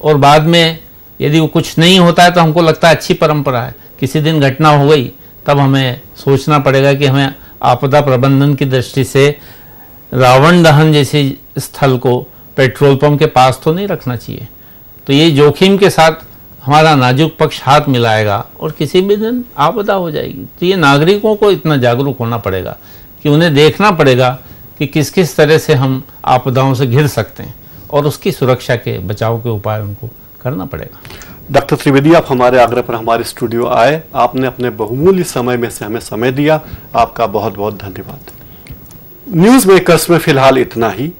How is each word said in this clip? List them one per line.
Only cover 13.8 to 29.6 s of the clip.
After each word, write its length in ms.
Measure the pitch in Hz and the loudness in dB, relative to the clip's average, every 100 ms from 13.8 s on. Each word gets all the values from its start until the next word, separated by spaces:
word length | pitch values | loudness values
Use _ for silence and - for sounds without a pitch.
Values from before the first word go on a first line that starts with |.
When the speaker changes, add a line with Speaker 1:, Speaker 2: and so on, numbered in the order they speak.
| 202 | -4
Speaker 1:
रखना 280 | 180 - 120 | -6 -6 -10
चाहिए। 320 | - 101 117 - - - - - - | -10 -14 -16 -20 -20 -20 -20 -20 -2
तो 60 | |
ये 180 | 139 165 | 2 2
जोखिम 460 | 139 147 - 190 196 | 4 2 4 2 4
के 120 | 196 | 2
साथ 220 | - 160 156 - - - - - | 4 2 0 -14 -20 -20 -14 0
हमारा 300 | 147 156 147 | 2 4 2
नाजुक 420 | 123 127 156 - | 2 0 -2 0
पक्ष 220 | 156 - | -4 -4
हाथ 180 | - 143 147 | 0 0 2
मिलाएगा 560 | 127 117 107 107 101 - - | -2 0 0 0 -4 -6 -12
और 120 | 156 | -12
किसी 300 | 151 147 185 | -8 -2 -2
भी 140 | 196 208 | 0 -2
दिन 300 | 220 247 240 - | -2 -6 -8 -2
आपदा 360 | 143 226 208 | -2 -2 -4
हो 180 | 196 175 | -4 -4
जाएगी। 340 | 147 127 - - - | -6 -8 -12 -16 -6
तो 60 | 175 | -2
ये 100 | 190 | 2
नागरिकों 600 | 147 143 156 202 220 208 | 2 2 2 0 0 0
को 160 | 208 | 0
इतना 260 | 185 160 147 | 0 -2 0
जागरूक 400 | 123 120 139 127 | 0 0 -2 -4
होना 180 | 113 117 | -6 -6
पड़ेगा 400 | 104 95 76 - - - - - | -6 -6 -8 -14 -20 -20 -20 -8
कि 60 | 151 | 0
उन्हें 260 | 147 170 143 | 2 2 4
देखना 360 | 151 - 202 | 2 4 0
पड़ेगा 480 | 170 143 127 127 135 - - - - | 2 2 2 0 -2 -12 -20 -20 -10
कि 80 | 143 | -6
किस 220 | 165 139 | -2 -2
किस 260 | - 170 - | -2 -2 0
तरह 220 | 151 156 | 2 2
से 160 | - | 2
हम 300 | 143 135 131 - - - | 0 0 -4 -8 -12 -2
आपदाओं 480 | 131 139 127 135 | -2 0 -2 0
से 140 | 127 135 | 0 0
घिर 200 | 120 151 | 0 0
सकते 360 | - 107 - | -2 -8 -10
हैं 120 | - - - - - | -18 -18 -20 -20 -6
और 140 | 143 147 | -2 -2
उसकी 260 | - 208 | -4 -6
सुरक्षा 440 | - 127 127 - 120 | -4 -2 -2 -2 -6
के, 240 | - 113 | -4 -8
बचाव 380 | 92 104 110 113 | -8 -6 -4 -4
के 120 | 117 | -6
उपाय 320 | 110 | -8